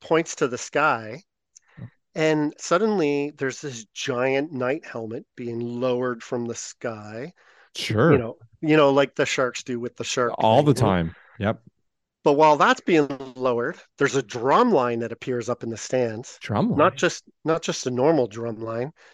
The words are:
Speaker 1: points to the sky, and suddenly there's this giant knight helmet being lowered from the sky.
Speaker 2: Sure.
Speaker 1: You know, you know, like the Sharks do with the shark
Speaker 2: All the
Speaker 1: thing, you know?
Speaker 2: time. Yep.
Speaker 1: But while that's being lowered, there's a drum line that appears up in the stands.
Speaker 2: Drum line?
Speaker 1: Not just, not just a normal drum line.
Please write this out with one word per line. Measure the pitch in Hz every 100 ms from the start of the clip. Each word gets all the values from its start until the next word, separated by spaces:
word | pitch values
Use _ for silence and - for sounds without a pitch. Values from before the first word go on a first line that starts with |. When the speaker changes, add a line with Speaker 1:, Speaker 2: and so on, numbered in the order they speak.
Speaker 1:
points | - 165 165 -
to | 135
the | 120
sky, | - 147 151 120 110 143 _ _ _ _ _ - 120 _ _
and | 160 156 151 151 -
suddenly | - 175 220 202 147 143 143 151
there's | 135 -
this | 147 117 107
giant | - - 123 135 135 156
knight | 135 123 160 -
helmet | 120 113 120 - -
being | 120 117
lowered | 120 120 127 123 127 117
from | - 123 117
the |
sky. | 113 - - 120 107 107 110 156 - _ _ _ -
Speaker 2:
Sure. | - 107 160
Speaker 1:
You | 139
know, | 113 - - _
you | 156 156
know, | 139
like | 139 139
the | - 135
Sharks | - 123 -
do | - 120
with | 120 -
the |
shark | 113 131 120 -
Speaker 2:
All | 110 120
the | 147
Speaker 1:
thing, | 127
you |
know? | 110
Speaker 2:
time. | 90 82 - _ -
Yep. | 101 113 _ _ _ _ _ _
Speaker 1:
But | 156
while | 143 156 147
that's | 208 262
being | - 165 139 135 131 123
lowered, | 127 117 131 - _ -
there's | 139 135
a |
drum | 104 120 131 165 247
line | 156 120 117
that | 113
appears | - 139 123 120
up | 117
in | 117
the | 110
stands. | - 127 117 110 - -
Speaker 2:
Drum | - 107 226
line? | 139
Speaker 1:
Not | 170 139
just, | 175 - - _
not | 151 165
just | - - 131
a |
normal | 123 147 156 113
drum | 113 117 113
line. | 113 113 139 - _